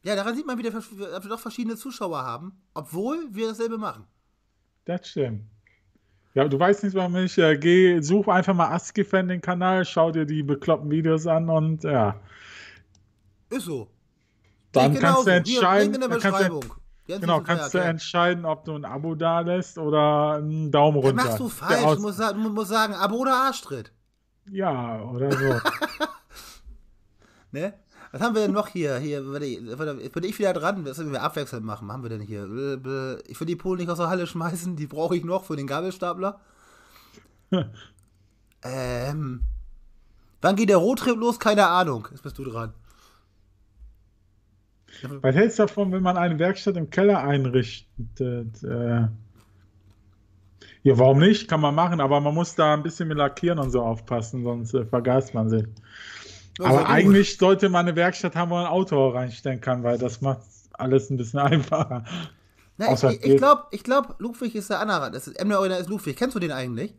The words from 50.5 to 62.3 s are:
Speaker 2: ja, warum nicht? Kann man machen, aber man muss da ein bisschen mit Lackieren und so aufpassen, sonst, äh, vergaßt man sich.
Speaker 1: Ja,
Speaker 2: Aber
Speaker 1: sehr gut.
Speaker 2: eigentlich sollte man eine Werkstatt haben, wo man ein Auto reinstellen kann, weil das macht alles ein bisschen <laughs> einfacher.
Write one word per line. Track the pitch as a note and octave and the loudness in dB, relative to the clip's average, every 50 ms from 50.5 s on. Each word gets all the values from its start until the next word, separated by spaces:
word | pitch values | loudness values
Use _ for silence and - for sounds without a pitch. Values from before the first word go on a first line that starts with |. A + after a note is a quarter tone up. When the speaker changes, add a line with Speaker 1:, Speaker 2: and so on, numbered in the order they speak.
| _ _ - - - _ _ | _ _ -20 -20 -20 _ _
Speaker 2:
ja, | C3+ C3 A#2 | 4 6 8
warum | B2 C3 C#3 C#3 | 8 8 8 8
nicht? | D#3+ G3 A3 G#3 - - | 8 6 6 4 0 -2
Kann | E3 D#3 | -2 0
man | D3+ D3 C#3+ | 0 2 2
machen, | D#3 E3+ F3 F3 D#3+ | 2 2 2 2 0
aber | C#3 C3+ C#3+ C#3+ | 2 2 2 2
man | D3 D3 D3 | 2 2 0
muss | E3 F3 - - | 0 -2 -2 2
da | - D#3+ D3+ D3+ | 2 4 4 4
ein | D3+ D3 | 2 0
bisschen | E3 D#3+ - F3+ D#3+ | -6 -6 -6 -6 -4
mit | D#3 D3 | 0 0
Lackieren | C#3+ C#3 C#3 - - F3 F3 D#3+ | 0 0 0 -2 -2 0 0 0
und | C#3 B2+ | -2 0
so | A2+ B2 | 0 0
aufpassen, | A#2 A2+ A2+ A2+ - - B2+ A#2 A2 A2+ - B2+ A#2+ | 0 0 -4 -4 -4 -4 -4 -4 -4 -4 -6 -6 -4
sonst, | A#2+ A#2+ A#2+ A#2 A#2 - | -4 -4 -4 -6 -4 -2
äh, | C3 A#2 | -2 -2
vergaßt | A2+ - B2 A#2 B2+ B2 C3 C3+ - - | 0 -2 0 2 2 2 2 2 0 -4
man | A#2+ A2 A2 | -2 0 2
sich. | A2 A2 A2 - - - - - - - - - - - - - - - - - _ - | 2 0 0 -2 -8 -18 -20 -20 -20 -20 -20 -18 -18 -20 -20 -20 -20 -20 -20 -20 _ -4
Speaker 1:
Ja, | - | 2
Speaker 2:
Aber | - C3+ | 4 4
Speaker 1:
sehr | C#3+ D#3 | 4 4
gut. | - | 4
Speaker 2:
eigentlich | C#3 D#3 F#3 G3 G3 G3 G3+ - - - | 4 6 8 8 8 8 6 4 2 2
sollte | F#3+ F#3 G3 F#3+ G#3 G3 | 4 4 4 4 4 2
man | F3+ F3 F3 F3 | 2 2 2 2
eine | E3 E3 | 2 2
Werkstatt | E3+ F3+ F3+ - - - - | 2 0 0 -2 -6 -4 -2
haben, | E3 F3 E3+ | -2 -2 -2
wo | E3+ | -2
man | F3 F3 | -2 -2
ein | E3+ | 0
Auto | D#3+ F#3 F#3+ F#3 D#3+ C#3+ C3+ C3 | 0 -2 0 0 2 4 4 4
reinstellen | A#2+ B2 B2+ B2 A2+ - _ C#3 C3 B2 | 2 0 -6 -6 -8 -8 _ -6 -6 -4
kann, | B2 C3+ B2+ B2 A#2 | -2 -2 -2 0 0
weil | A#2+ A#2+ A#2 | 0 0 0
das | B2+ B2 A#2 - | -2 -4 -4 -4
macht | C3+ C3+ C3+ C3 - - _ - _ _ _ | -4 -4 -4 -4 -8 -20 _ -20 _ _ _
alles | - C3 C3 C3 C3+ C3+ - | -6 0 2 2 2 2 2
ein | C#3 B2 | -4 -4
bisschen | A#2+ A2 A#2 C#3 | -4 -4 -2 2
<laughs> | |
einfacher. | C#3 C#3+ D#3+ D#3+ C3+ - D#3 D#3 D3+ - C3 B2 A2+ - F3 F3 E2 - | 2 4 4 4 2 2 0 -2 -2 -2 -4 -8 -8 -8 -10 -10 -10 -12